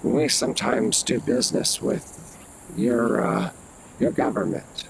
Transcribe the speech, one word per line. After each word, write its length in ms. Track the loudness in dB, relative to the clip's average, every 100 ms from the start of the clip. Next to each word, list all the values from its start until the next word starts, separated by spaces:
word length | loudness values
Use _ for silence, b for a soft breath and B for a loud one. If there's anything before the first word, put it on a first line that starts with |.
we 240 | 2 2 4
sometimes 720 | 2 0 0 0 2 2 2
do 160 | 2 0
business 640 | 2 2 2 2 0 0
with 560 | 0 -2 -4 -16 -16 -18 -18 -18 -14
your, 500 | 0 2 4 4 2
uh, 260 | 2 0 -2 -6 -18 -20 -20 0
your 120 | 0
government 760 | 2 0 0 0 -2 -6 -12